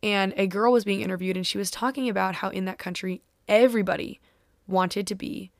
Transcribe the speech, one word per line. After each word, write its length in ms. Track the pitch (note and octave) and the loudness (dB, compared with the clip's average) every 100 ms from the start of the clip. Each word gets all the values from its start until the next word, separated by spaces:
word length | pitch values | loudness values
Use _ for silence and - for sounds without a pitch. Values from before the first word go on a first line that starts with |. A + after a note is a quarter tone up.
and 320 | G#3+ G3+ F#3+ F#3+ | 0 2 2 2
a 100 | G3 | 0
girl 260 | F#3+ A3+ | 2 4
was 120 | B3 | 4
being 160 | G3+ G3 | 4 -2
interviewed, 380 | F#3 F#3 F#3 F#3 | -2 -4 -2 -2
and 80 | F3+ | -2
she 100 | G3+ | -4
was 140 | G3 | -4
talking 360 | - A#3+ C4 B3+ | -2 -2 -2 -2
about 280 | F#3+ F#3+ F3 | 0 -2 -2
how 140 | F#3+ | -6
in 160 | F#3+ F#3 | -4 -6
that 120 | F#3 | -6
country, 440 | - F3 F#3+ F#3 _ _ - | -8 -8 -6 -8 _ _ 2
everybody 720 | G#3+ B3 A#3 F#3+ - - - _ _ _ _ - | 6 6 4 0 -2 -4 -12 _ _ _ _ -4
wanted 380 | F#3 F#3 - F#3+ | 0 0 -2 -6
to 80 | |
be 360 | G3 - - F#3+ _ | -6 -8 -8 -12 _